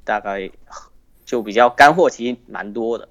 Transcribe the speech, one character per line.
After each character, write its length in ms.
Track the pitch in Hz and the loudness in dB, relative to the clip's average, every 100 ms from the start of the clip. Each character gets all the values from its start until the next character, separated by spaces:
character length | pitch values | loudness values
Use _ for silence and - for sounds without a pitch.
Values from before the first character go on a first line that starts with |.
大 160 | - 107 | -8 -8
概 320 | 101 98 92 - - - - - _ _ _ | -6 -10 -10 -16 -20 -20 -20 -20 _ _ _
就 160 | 123 | -8
比 120 | 107 | -4
较 180 | 104 123 | 2 2
干 240 | 123 143 165 | 6 6 6
货 160 | 151 | 0
其 180 | - 117 | 0 -8
实 80 | 123 _ | -8 _
蛮 260 | 87 98 | -14 -10
多 280 | 104 113 113 | -6 -6 -6
的， 100 | - | -10